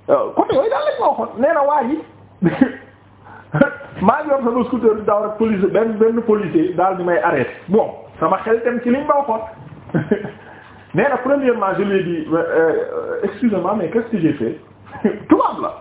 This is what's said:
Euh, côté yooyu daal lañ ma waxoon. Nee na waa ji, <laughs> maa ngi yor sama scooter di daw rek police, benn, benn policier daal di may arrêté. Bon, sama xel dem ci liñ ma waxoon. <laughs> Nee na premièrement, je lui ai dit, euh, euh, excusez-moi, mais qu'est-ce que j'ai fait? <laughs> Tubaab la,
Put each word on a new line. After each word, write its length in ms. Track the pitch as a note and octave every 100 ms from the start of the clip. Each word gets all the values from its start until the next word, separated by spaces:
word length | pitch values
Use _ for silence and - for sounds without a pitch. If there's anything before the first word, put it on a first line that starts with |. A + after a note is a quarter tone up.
| -
Euh, 200 | C3+ - -
côté 180 | G4+ C#4
yooyu 140 | A4
daal 140 | C#5+ D5+
lañ 120 | B4+
ma 60 | E4
waxoon. 200 | B3 - G#3
Nee 160 | C#4+
na 100 | D#4
waa 200 | C#4 D4
ji, 160 | A#3+ D#4 - - - -
<laughs> 1600 | E3+ - C4 - - - - - - - - - C#4 - - -
maa 200 | F#3+ C#4+
ngi 60 | D4+
yor 100 | C4+
sama 200 | A#3+ B3 -
scooter 300 | B3 A3 G#3+
di 60 | G#3
daw 160 | G#3
rek 140 | G#3+ -
police, 280 | A3 G3 F#3
benn, 240 | F#3 A3+ G#3
benn 220 | A3+ A#3
policier 520 | A3 G#3 F3 E3 F3+ E3
daal 200 | F#3+ F3+
di 60 |
may 140 | F3 E3
arrêté. 320 | E3+ D3 A#2 - -
Bon, 240 | G#3 - - - -
sama 160 | D#3+ F#3+ A3
xel 160 | A#3
dem 160 | A#3 A#3+
ci 60 | A#3+
liñ 140 | C4+ D4
ma 100 | C#4+
waxoon. 220 | C#4 A3 - - - - -
<laughs> 500 | D#3+ - G3+ - - - - - - -
Nee 100 | D#3 C#4
na 80 | B3+
premièrement, 560 | C4 C#4+ B3+ A3 F#3+ F3
je 60 |
lui 160 | G3+ F#3+
ai 40 |
dit, 240 | E3 E3 -
euh, 60 | E3
euh, 840 | - D3 E3 - - - - -
excusez-moi, 520 | G3+ - A#3+ F#3+ F#3 G#3+
mais 120 | E3
qu'est-ce 220 | A#3 A3+
que 80 | G#3
j'ai 140 | D#3
fait? 260 | C#3 A2+ - - - - -
<laughs> 240 | G3+ - -
Tubaab 300 | F4+ - -
la, 100 | - -